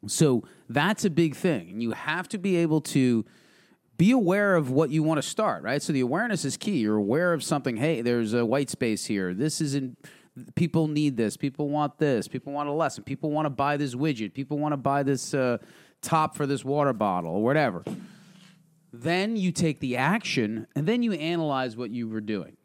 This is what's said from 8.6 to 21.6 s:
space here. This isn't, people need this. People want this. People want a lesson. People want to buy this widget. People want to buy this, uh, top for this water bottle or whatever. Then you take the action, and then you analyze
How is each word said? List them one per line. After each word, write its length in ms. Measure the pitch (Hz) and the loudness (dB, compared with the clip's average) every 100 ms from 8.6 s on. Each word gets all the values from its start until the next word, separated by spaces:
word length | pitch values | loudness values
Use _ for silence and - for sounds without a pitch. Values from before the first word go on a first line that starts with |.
| 139 | -2
space 360 | - 120 107 - | -2 -2 -2 -2
here. 280 | 101 92 | -2 -2
This 260 | 90 151 - | -2 -2 -2
isn't, 380 | 151 139 131 120 - - _ - - - | -2 -2 -4 -12 -20 -20 _ -20 -8 -2
people 320 | 170 165 156 | 0 2 0
need 300 | 151 147 120 | 2 0 2
this. 180 | 107 - | -2 0
People 340 | 143 139 147 | -6 -4 -4
want 280 | 147 147 - | 0 -2 0
this. 300 | 147 123 - | 2 2 -2
People 260 | 131 - | -8 -8
want 160 | 143 147 | -6 -4
a 40 | |
lesson. 300 | 147 151 - | 0 -2 -2
People 280 | - 139 156 | -10 -6 -2
want 160 | 151 156 | 0 -2
to 20 | |
buy 260 | 131 139 147 | 0 0 0
this 200 | 143 123 | -2 0
widget. 400 | 156 123 104 - | -2 0 -4 -6
People 240 | 135 147 | -6 -2
want 140 | 151 | -2
to 40 | 143 | 0
buy 240 | 139 139 | 0 2
this, 320 | 139 135 - | 2 0 -2
uh, 240 | 139 127 120 - - - _ | 0 0 0 -6 -20 -20 _
top 340 | - 165 156 - | 0 2 2 -2
for 100 | 143 | -2
this 180 | 139 | -2
water 300 | 135 143 143 | -2 0 2
bottle 380 | 113 104 90 82 | 2 0 0 -2
or 120 | 90 | 0
whatever. 400 | 113 151 135 90 - - - - - - - _ _ _ _ | 2 2 2 -2 -8 -12 -14 -20 -20 -20 -20 _ _ _ _
Then 420 | 117 135 175 208 226 | -8 -2 0 0 0
you 160 | 185 | 0
take 280 | - 165 147 | 2 0 0
the 180 | 131 120 | -2 0
action, 680 | 135 220 - - 107 110 113 - | 2 2 0 0 0 -2 -6 -4
and 120 | 156 | 0
then 160 | 240 | 2
you 100 | 233 | 0
analyze 640 | 175 156 170 156 135 | 0 0 0 0 -2